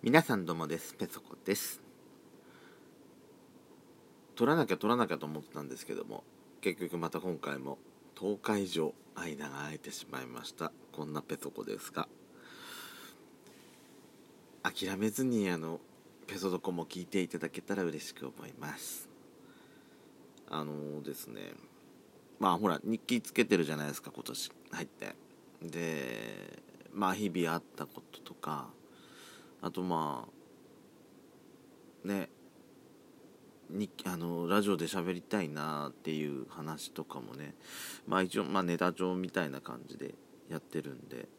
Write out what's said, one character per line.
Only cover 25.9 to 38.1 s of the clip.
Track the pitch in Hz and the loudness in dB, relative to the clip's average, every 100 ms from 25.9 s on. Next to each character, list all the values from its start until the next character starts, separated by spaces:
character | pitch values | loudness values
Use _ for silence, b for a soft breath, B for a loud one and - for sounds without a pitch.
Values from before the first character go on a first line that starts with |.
| 78 65 57 57 50 50 50 - - - | 0 0 -4 -6 -8 -10 -14 -18 -20 -12
ま | - 95 | 2 2
あ、 | |
日 | 92 104 | 4 2
々 | 87 85 | 4 4
あ | 82 | 4
っ | - - | -2 -8
た | 76 | -8
こ | - - | -8 -16
と | - | -16
と | - | -16
か、 | - - 76 - - - B B B B B B B | -8 -4 -4 -6 -12 -20 B B B B B B B
あ | - | -4
と、 | 87 | -2
ま | 90 82 78 65 58 - - - - - - - - - - - - - - - - - 92 | 2 2 2 0 -6 -16 -20 -20 -20 -20 -20 -20 -20 -20 -20 -20 -20 -20 -20 -20 -20 -10 -2
あ、 | |
ね、 | 98 90 - - - - - - - - - - - - - - | 0 0 -8 -20 -20 -20 -20 -20 -20 -20 -20 -20 -20 -20 -20 -8
に、 | 90 104 - 95 | -2 -2 -4 -6
あ | 90 | -2
の、 | 85 85 85 | 0 0 4
ラ | 101 | 6
ジ | 101 | 6
オ | 92 | 4
で | 80 | 2
喋 | 98 87 | 0 0
り | 90 | -2
た | - 107 | 0 0
い | 85 | 2
な | 76 76 76 73 | 0 -2 0 -2
っ | |
て | - - | -4 -2
い | 78 76 | 0 0
う | 69 64 | -2 -6
話 | - 78 76 - | -8 -6 -6 -6
と | - | -8
か | 76 - | -8 -8
も | 53 | -10
ね、 | 64 73 - B B B B | -10 -10 -12 B B B B
ま | - | 0